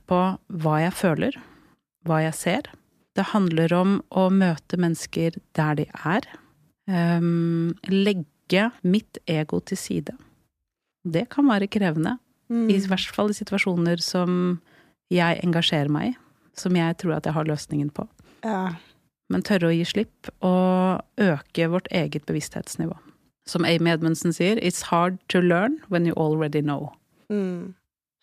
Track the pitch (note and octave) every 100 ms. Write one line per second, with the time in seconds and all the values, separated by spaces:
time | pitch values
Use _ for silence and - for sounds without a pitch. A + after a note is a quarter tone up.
0 | - F3+ F#3 F#3+ - F3 D#3 D3+ E3+ -
1 | F#3 D3+ G3 - - - _ _ _ _
2 | E3 D#3+ D#3+ D#3 - A3 - - _ _
3 | _ - G3 G#3+ F#3 D#3+ E3 F3 F#3 G3
4 | - - F#3 F#3+ F#3 D#3 - F3+ F3 E3
5 | - - E3 E3 - - D3+ D3+ D3+ -
6 | D3+ G3 - - _ _ _ _ - F3+
7 | E3+ E3+ E3+ E3+ E3+ E3+ E3+ E3 - F#3+
8 | G3 G3 D#3 _ - F3+ A3 - F3+ G3+
9 | - - - D#3+ D3+ F3 - F#3+ - F3+
10 | D3 B3+ - _ _ _ _ _ _ _
11 | F3 E3 B3 - C#4+ G#3 G3 G#3+ F#3+ D#3
12 | D#3 B3 _ _ - A#3 A3+ G3 G3 F#3+
13 | - - G#3 G#3 G#3 G3 G3+ F3 E3+ E3+
14 | - F#3 F3+ F3+ F3+ F3 _ _ _ _
15 | - F3+ E3+ E3+ F3+ E3+ E3+ D#3+ C#3+ D3
16 | A3+ B3 _ _ _ - F#3 F3+ E3 E3+
17 | F#3 D3+ - D#3+ D#3 D3+ - D3+ C#3+ -
18 | - _ - - A3+ G3+ F#3 E3 - _
19 | _ _ - F#3 - G3 E3+ E3 E3+ -
20 | A3 _ - - F#3 F#3 F#3 F#3 F#3 F#3
21 | - - G3+ C#3+ - - E3 F3 - F#3
22 | D3 D3+ - D#3+ - - - - D#3+ D#3+
23 | - _ _ _ - F3 D#3+ E3+ E3 E3
24 | E3 E3 F3 D#3+ F3 A3+ F3+ - - E3+
25 | F3 F#3 - F#3 F3 E3+ A3 D#4 - F3+
26 | E3+ - D#3 D#3 D3+ D3+ C#3+ C#3+ D3 -
27 | _ _ - G#3 F#3+ F3 F#3 F#3 _ _
28 | _ _